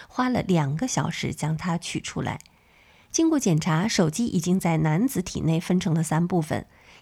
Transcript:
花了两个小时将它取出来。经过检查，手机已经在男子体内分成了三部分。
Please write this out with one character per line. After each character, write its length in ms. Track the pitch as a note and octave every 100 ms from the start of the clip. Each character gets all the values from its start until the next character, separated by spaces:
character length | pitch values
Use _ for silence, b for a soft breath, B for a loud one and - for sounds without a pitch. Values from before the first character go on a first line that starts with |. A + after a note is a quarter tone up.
| B
花 180 | - B3+
了 140 | A3+
两 320 | - F3 C#3 D#3
个 140 | B3+
小 200 | - D#3+
时 240 | - -
将 220 | - D3+ D#3
它 220 | F3+ E3+
取 240 | - -
出 200 | - A3
来。 200 | A#2+ G#2 - b b b b b b
经 180 | - E4
过 100 | D4+
检 180 | G#3 D#3
查， 300 | E3 D#3+ A3
手 220 | - D#3+
机 160 | D#3 A#3+
已 160 | F3+
经 180 | E3+ F#3
在 200 | E3+ D#3+
男 280 | D#3 D#3 C4
子 140 | G3+
体 180 | F3+ -
内 180 | D#3 D#3+
分 220 | - F#3
成 140 | F3+
了 100 | D#3+
三 240 | D#3+ D#3 F3
部 140 | F3+
分。 240 | D#3 - - B B B